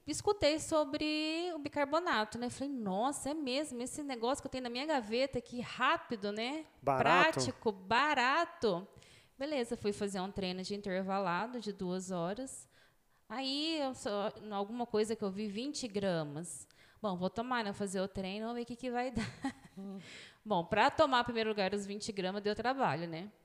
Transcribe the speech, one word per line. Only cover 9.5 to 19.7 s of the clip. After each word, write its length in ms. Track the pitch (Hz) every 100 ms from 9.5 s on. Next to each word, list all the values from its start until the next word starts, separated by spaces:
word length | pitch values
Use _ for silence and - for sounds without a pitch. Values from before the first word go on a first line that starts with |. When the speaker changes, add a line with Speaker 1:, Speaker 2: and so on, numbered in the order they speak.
| 294 240 240
Speaker 1:
fui 160 | 208
fazer 260 | 202 202 196
um 100 | 190
treino 320 | 196 185 185
de 120 | 185
intervalado 840 | 202 202 185 190 190 190 175 226 247
de 140 | 214
duas 360 | 190 185 185 180
horas. 560 | 180 170 208 262 - - _ - _ _ _ -
Aí, 500 | 262 269 277 311 320
eu 120 | 269
só, 380 | 254 254 202 208 - 214
alguma 360 | 202 202 240 240
coisa 280 | 214 214
que 80 | 220
eu 80 | 202
vi, 160 | 190 214
vinte 400 | 202 269 285 247
gramas. 800 | 196 196 170 151 143 175 - - - - -
Bom, 120 | 214
vou 140 | 180 180
tomar, 340 | - 240 247
né? 120 | 208
Fazer 260 | 202 208 190
o 80 | 190
treino, 380 | 196 190 202 220
vamos 100 | 240
ver 60 |
o 40 | 240
que 100 | 247
que 140 | 254
vai 200 | 240 254
<laughs> 0 |
dar. 180 | 226 214 - 269 - -